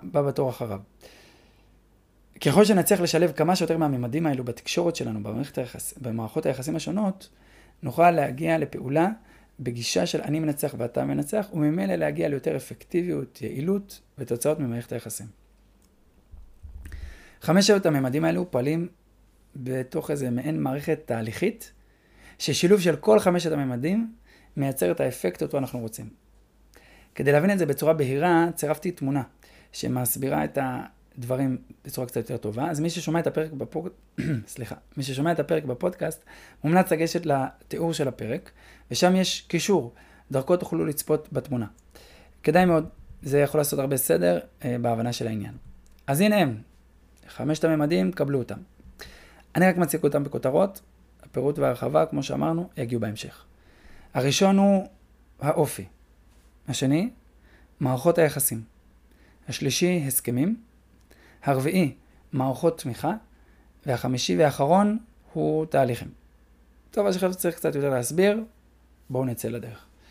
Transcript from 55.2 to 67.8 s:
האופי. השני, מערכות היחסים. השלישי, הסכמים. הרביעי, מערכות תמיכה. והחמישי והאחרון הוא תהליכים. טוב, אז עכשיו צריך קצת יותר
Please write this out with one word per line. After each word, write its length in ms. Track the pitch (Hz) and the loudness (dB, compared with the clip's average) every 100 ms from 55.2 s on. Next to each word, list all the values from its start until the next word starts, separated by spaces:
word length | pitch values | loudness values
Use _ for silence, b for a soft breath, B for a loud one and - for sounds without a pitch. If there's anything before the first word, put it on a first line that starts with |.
| _ - | _ -6
האופי. 440 | 139 160 147 - 92 _ _ _ _ _ _ _ - | -2 0 0 -2 -12 _ _ _ _ _ _ _ -8
השני, 420 | 127 135 151 233 - _ _ b b b - | -2 2 2 0 -6 _ _ b b b -4
מערכות 380 | 135 127 170 170 | -2 2 2 4
היחסים. 440 | 156 143 - 113 113 _ _ _ _ b b b - | 4 2 -2 -4 -10 _ _ _ _ b b b -10
השלישי, 560 | - 139 - 175 180 135 | -4 -2 2 2 2 0
הסכמים. 500 | - - 123 165 226 - _ _ _ _ b b b | -2 -2 0 0 -2 -8 _ _ _ _ b b b
הרביעי, 520 | - 131 135 185 151 - b b b | 0 0 2 2 2 0 b b b
מערכות 460 | 139 135 127 170 165 | -2 -2 2 0 0
תמיכה. 340 | 135 113 151 220 - b b b b b - | -6 -4 -2 -4 -8 b b b b b -4
והחמישי 500 | 120 131 127 - 180 | -2 -2 -2 0 4
והאחרון 640 | 151 131 143 185 208 220 - _ _ | 2 2 4 4 4 0 -6 _ _
הוא 340 | 160 156 156 160 | -4 -2 -2 0
תהליכים. 420 | 143 131 120 - - _ _ _ _ _ _ _ | 2 2 0 -10 -18 _ _ _ _ _ _ _
טוב, 160 | - 202 | 0 0
אז 80 | |
עכשיו 200 | 185 185 | 2 0
צריך 220 | 185 175 165 | 0 -4 -2
קצת 180 | 160 | -2
יותר 160 | 143 | 0